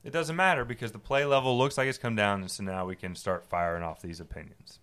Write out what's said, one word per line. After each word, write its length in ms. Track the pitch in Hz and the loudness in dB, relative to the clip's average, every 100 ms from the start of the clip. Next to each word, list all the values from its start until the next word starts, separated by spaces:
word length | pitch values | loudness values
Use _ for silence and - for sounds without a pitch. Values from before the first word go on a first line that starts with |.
It 80 | - | -6
doesn't 220 | 160 156 | -4 -2
matter 300 | 165 190 156 | 2 2 2
because 260 | 120 120 117 | 0 -6 -8
the 80 | 107 | -8
play 260 | - 139 143 | 0 2 4
level 300 | 139 131 123 | 4 4 4
looks 180 | 139 135 | 4 2
like 80 | 131 | 0
it's 120 | 131 | 0
come 180 | 120 113 | -2 2
down, 240 | 101 101 | 4 2
and 100 | 92 | -2
so 140 | - | -6
now 220 | 98 92 92 | -4 -4 -4
we 100 | 92 | -6
can 180 | 92 | -10
start 300 | 87 - 90 - | -6 -2 -2 -2
firing 360 | 87 87 85 | -2 0 -2
off 160 | 85 80 | -4 -8
these 200 | 87 82 | -10 -12
opinions. 580 | 82 - 73 - - - | -12 -14 -14 -18 -20 -20